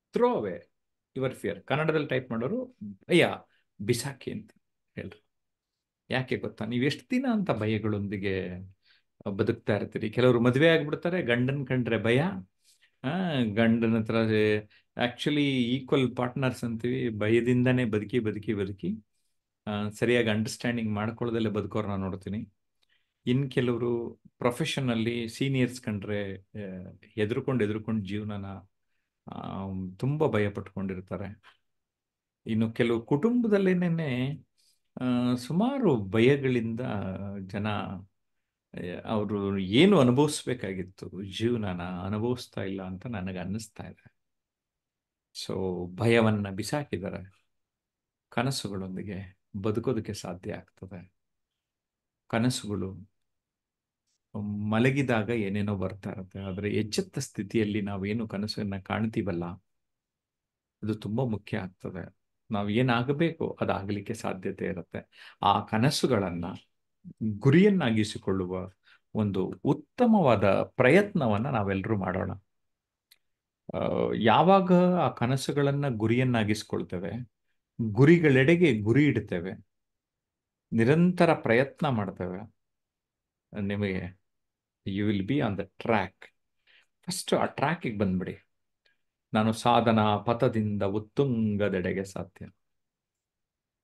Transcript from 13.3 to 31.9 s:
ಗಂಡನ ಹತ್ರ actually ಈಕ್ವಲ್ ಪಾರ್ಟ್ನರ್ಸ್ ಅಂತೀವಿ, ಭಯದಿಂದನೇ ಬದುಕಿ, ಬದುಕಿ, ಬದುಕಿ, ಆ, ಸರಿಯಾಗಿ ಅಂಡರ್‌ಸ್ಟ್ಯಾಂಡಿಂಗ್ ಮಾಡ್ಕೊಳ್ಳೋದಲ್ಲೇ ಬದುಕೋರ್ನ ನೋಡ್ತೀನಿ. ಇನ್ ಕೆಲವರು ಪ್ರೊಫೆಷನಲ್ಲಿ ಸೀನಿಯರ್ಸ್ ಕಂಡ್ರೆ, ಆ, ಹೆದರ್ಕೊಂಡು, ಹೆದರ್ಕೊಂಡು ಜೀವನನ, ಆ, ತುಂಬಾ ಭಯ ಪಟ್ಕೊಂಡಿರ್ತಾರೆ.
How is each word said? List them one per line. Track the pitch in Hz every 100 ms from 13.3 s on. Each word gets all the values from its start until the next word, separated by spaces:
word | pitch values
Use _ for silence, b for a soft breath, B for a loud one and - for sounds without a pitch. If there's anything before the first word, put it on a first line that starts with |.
ಗಂಡನ | 143 113 101 113 117 113 113
ಹತ್ರ | 113 113 110 107 107 104 104 b _ -
actually | 120 120 - 147 143
ಈಕ್ವಲ್ | 135 117 131 131 147 127 110
ಪಾರ್ಟ್ನರ್ಸ್ | 123 - 131 127
ಅಂತೀವಿ, | 120 113 120 131 127 107
ಭಯದಿಂದನೇ | 104 117 120 123 123 127 123
ಬದುಕಿ, | 104 104 127
ಬದುಕಿ, | 107 101 98
ಬದುಕಿ, | 104 98 101 85 220 _ _ _ _ _ _ -
ಆ, | 104 104
ಸರಿಯಾಗಿ | 107 117 120 110
ಅಂಡರ್‌ಸ್ಟ್ಯಾಂಡಿಂಗ್ | 107 107 - 127 120 110
ಮಾಡ್ಕೊಳ್ಳೋದಲ್ಲೇ | 104 110 117 120 113 110
ಬದುಕೋರ್ನ | 101 98 110 101 101
ನೋಡ್ತೀನಿ. | 95 92 92 104 - _ _ _ _ _ _ _ 123
ಇನ್ | 127 139
ಕೆಲವರು | 131 120 117 120 120 117 - - _
ಪ್ರೊಫೆಷನಲ್ಲಿ | - - 156 - 131 113 110 120 113
ಸೀನಿಯರ್ಸ್ | - 135 135 123 123
ಕಂಡ್ರೆ, | - 104 98 104 98 95
ಆ, | _ 110 98 92 92 - - -
ಹೆದರ್ಕೊಂಡು, | 107 135 - 127 104
ಹೆದರ್ಕೊಂಡು | 107 110 110 95
ಜೀವನನ, | 104 107 101 98 98 98 _ _ _ _ _ -
ಆ, | - - 95 98 95 92 92
ತುಂಬಾ | 131 151 151
ಭಯ | 110 104
ಪಟ್ಕೊಂಡಿರ್ತಾರೆ. | 101 101 - 95 92 95 92 98 104 b b _ _ _